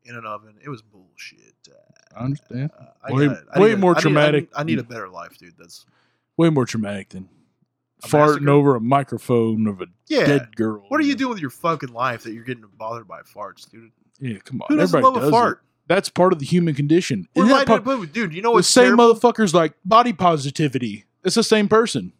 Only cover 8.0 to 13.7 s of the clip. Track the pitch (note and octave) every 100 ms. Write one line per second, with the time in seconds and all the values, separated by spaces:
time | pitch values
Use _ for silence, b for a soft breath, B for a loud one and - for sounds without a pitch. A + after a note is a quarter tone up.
8 | - D3+ D3+ C#3+ C#3+ C#3+ C#3+ B2+ A2+ C#3
9 | C3+ A#2 - A#2+ A2+ A2 G#2+ G2 F2+ _
10 | _ D4+ D#3 C#3+ - - A2 G#2+ G3 C#4+
11 | C#4+ B3+ C4 A3 C#3+ - E3+ D#3+ C#3+ A#2
12 | B2+ A#2 - A2 A#2 A#2+ G#2+ G2+ A2 A#2
13 | G2+ E2 - G2+ G2+ F2+ -